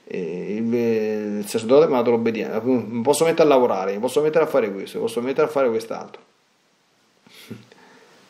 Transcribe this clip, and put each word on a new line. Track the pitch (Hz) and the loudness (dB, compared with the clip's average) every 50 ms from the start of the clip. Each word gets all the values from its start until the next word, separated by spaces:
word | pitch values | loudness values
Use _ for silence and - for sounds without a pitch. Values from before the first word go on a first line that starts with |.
| _ | _
eh, | - - 98 87 80 87 90 87 92 101 | -10 -8 -8 -6 -6 -6 -8 -6 -6 -6
il, | 110 113 117 117 | -4 -2 -2 0
il | 120 117 117 113 110 107 107 107 107 107 104 104 104 101 - | 0 0 0 0 0 0 -2 -2 -4 -4 -4 -6 -6 -6 -6
sacerdote | - 117 110 110 131 147 160 - | -6 -4 0 4 6 6 6 6
mi | 139 | 4
ha | 123 | 2
dato | 117 123 | 2 2
l'obbedienza, | 117 113 113 110 110 107 95 - 92 110 | 2 2 0 -2 -2 -2 -4 -4 -4 -2
mi | 113 127 131 120 107 104 117 117 | 0 0 0 0 -2 -4 -6 -2
posso | 113 135 143 - 165 | 0 0 2 2 2
mettere | 165 160 - 160 | 2 4 4 4
a | 151 | 6
lavorare, | 139 131 123 120 107 95 95 98 98 | 6 4 4 2 2 0 -2 -4 -4
mi | 104 | -4
posso | 113 127 - 147 | -4 -2 0 0
mettere | 151 156 156 165 156 | 0 2 2 2 2
a | - | 2
fare | - 135 113 104 | 2 0 0 0
questo, | 98 98 90 - - 110 | -4 -6 -10 -10 -6 -6
mi | 113 | -6
posso | 117 - 120 | -4 -4 -4
mettere | 120 131 139 160 151 147 | -4 -2 0 0 0 0
a | |
fare | - 139 135 120 | 0 0 0 0
quest'altro". | 113 113 107 - - 87 82 - - - - _ _ _ _ _ _ _ _ _ _ _ _ _ _ _ _ _ _ _ _ _ - - - - 110 - - _ - - - - - - - _ _ _ _ | 0 -2 -4 -6 -10 -12 -12 -14 -18 -20 -20 _ _ _ _ _ _ _ _ _ _ _ _ _ _ _ _ _ _ _ _ _ -20 -20 -20 -20 -20 -20 -20 _ -20 -20 -20 -20 -20 -20 -20 _ _ _ _